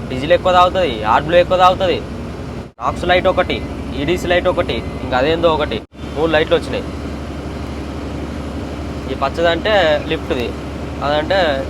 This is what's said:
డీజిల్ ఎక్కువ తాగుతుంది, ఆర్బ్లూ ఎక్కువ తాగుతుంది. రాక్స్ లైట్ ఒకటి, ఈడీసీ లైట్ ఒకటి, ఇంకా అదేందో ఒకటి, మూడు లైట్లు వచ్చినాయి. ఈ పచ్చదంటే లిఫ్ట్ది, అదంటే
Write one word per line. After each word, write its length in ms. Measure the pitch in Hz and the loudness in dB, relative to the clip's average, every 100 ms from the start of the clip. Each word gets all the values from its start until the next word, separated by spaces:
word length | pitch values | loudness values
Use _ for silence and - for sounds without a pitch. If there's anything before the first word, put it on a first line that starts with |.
| - | -8
డీజిల్ 240 | 127 147 175 | -4 2 4
ఎక్కువ 140 | 180 180 | 6 6
తాగుతుంది, 340 | 180 180 165 113 107 | 6 4 0 0 2
ఆర్బ్లూ 240 | 127 147 175 | 2 4 4
ఎక్కువ 140 | 175 185 | 6 6
తాగుతుంది. 340 | 185 180 190 135 - - - - - - - - | 6 6 2 0 -2 -8 -10 -10 -10 -10 -12 -6
రాక్స్ 260 | 123 151 175 | -4 -2 2
లైట్ 160 | 180 185 | 4 4
ఒకటి, 240 | 185 170 117 - - - 135 | 2 0 -2 -4 -8 -6 -4
ఈడీసీ 280 | 147 180 175 | -2 0 2
లైట్ 140 | 180 180 | 2 2
ఒకటి, 240 | 240 254 120 - - | 0 0 -2 -4 -6
ఇంకా 120 | 127 127 | -2 0
అదేందో 280 | 143 160 170 151 | 2 4 4 2
ఒకటి, 240 | 147 110 - - - 139 | 0 -4 -8 -12 -8 -2
మూడు 140 | 160 156 | 2 2
లైట్లు 200 | 165 165 | 2 0
వచ్చినాయి. 280 | - 107 - - - - - - - - - - - - - - - - - - - - - - - | 0 -6 -6 -8 -8 -8 -10 -10 -8 -8 -8 -8 -8 -8 -8 -8 -8 -8 -8 -8 -8 -8 -8 -8 -6
ఈ 40 | 135 | -4
పచ్చదంటే 500 | 135 143 170 165 202 208 165 147 147 | -4 0 0 0 2 4 4 2 0
లిఫ్ట్ది, 360 | 160 - 139 113 - - - - - 139 | -4 -2 -2 -2 -6 -8 -8 -8 -6 -2
అదంటే 320 | 151 156 190 165 135 131 | 0 0 2 2 0 -4